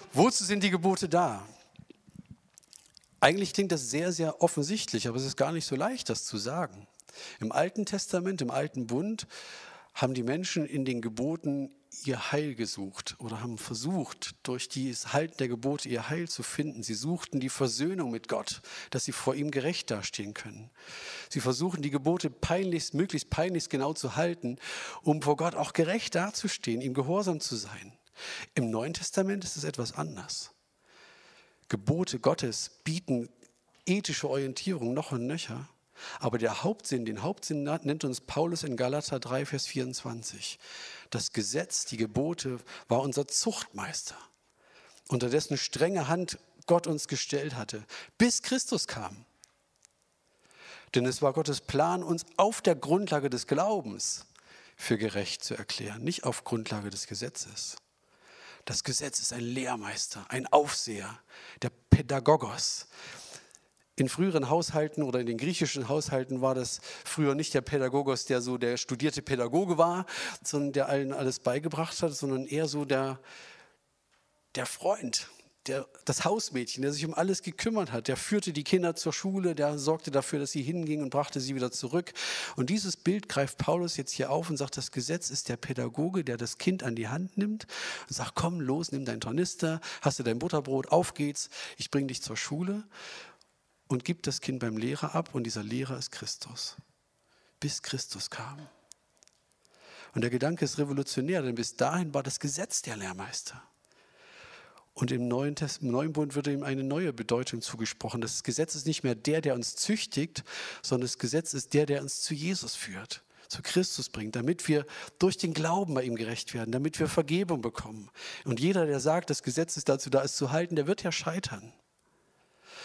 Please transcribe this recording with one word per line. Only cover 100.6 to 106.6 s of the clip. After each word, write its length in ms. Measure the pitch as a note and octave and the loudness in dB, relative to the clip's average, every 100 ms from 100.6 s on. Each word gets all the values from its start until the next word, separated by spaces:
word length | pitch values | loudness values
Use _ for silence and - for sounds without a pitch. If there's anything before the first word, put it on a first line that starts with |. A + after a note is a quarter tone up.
ist 140 | C#3+ - | 0 0
revolutionär, 640 | C#3+ C#3 C3+ - C3+ F#3 | 0 0 -2 -2 0 0
denn 140 | C3 A#2 | 0 -2
bis 200 | A2+ - | -2 2
dahin 380 | B2+ E3+ E3+ | 2 2 0
war 100 | C#3 | -2
das 160 | C3+ - | -2 -4
Gesetz 420 | D3 C#3 G3 - | -4 -4 -2 -4
der 140 | - A2 | -4 -6
Lehrmeister. 640 | F#2+ F#2 F#2+ - - B2 - _ _ _ _ _ - - - - - - _ | -6 -6 -6 -8 -8 -14 -20 _ _ _ _ _ -20 -20 -20 -20 -20 -20 _
Und 180 | - B2 | -2 0
im 160 | B2+ A#2+ | 2 2
Neuen 300 | A#2+ C#3+ D3 | 2 0 0
Test-, 240 | C#3+ - | -4 -2
im 100 | C3+ | 0
Neuen 220 | B2 D#3 | 2 2
Bund 220 | D3+ D3 C3+ | 2 0 0
wird 120 | C#3+ | 0
ihm 160 | C#3 | 0